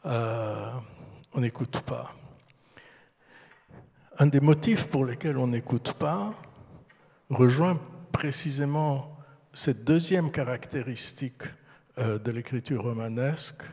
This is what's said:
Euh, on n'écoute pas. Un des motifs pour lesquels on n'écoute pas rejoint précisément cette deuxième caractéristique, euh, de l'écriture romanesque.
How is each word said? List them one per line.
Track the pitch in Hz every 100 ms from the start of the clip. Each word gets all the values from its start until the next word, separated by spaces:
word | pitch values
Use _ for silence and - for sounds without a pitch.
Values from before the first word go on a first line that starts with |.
| 165
Euh, | 117 117 113 110 104 104 123 113 - - - -
on | -
n'écoute | 120 - 120 -
pas. | - 120 - - - - _ _ _ - - - _ _ _ - - - _ - - _ _ -
Un | 143
des | 139
motifs | 147 151 233 220 -
pour | 139
lesquels | 131 123 160 135
on | 123
n'écoute | 117 - 120 -
pas | - 156 180 208 220 - - - - - - _ _ _
rejoint | 120 123 135 175 175 - - -
précisément | - 151 139 156 135 143 151 151 139 - - - - _
cette | - - 110
deuxième | 117 165 165 185 156
caractéristique, | - 123 127 - 147 120 113 - - 131 - - - - - _ -
euh, | 113 104
de | 113
l'écriture | 117 120 123 - 127
romanesque. | 117 113 113 117 135 160 - - -